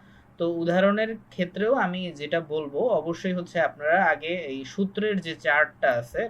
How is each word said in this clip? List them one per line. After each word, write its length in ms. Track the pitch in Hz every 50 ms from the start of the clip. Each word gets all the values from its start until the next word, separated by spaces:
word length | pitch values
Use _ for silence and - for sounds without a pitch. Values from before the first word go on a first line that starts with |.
| - - - - - - - -
তো 120 | 170 170
উদাহরণের 640 | 170 170 165 170 170 185 190 202 202 214 220 226 226 220 - -
ক্ষেত্রেও 440 | - - 175 180 - 190 208 226 277
আমি 380 | 254 202 180 180 185 180 175
যেটা 280 | 156 143 147 147 165 165
বলবো 480 | 160 147 151 156 151 139 143 147 220 254
অবশ্যই 440 | 208 156 147 165 170 - - 190
হচ্ছে 280 | 180 180 175 - - 170
আপনারা 440 | 156 - - - 147 151 165 190 190
আগে 240 | 165 151 143 156 165
এই 360 | 175 185 165 139 135 135 135
সূত্রের 560 | - - 196 196 190 - 208 208 214 202 185
যে 140 | 160 165 156
চার্টটা 560 | - - 156 147 151 151 - - - - 139
আছে, 380 | 123 120 123 - - 170 226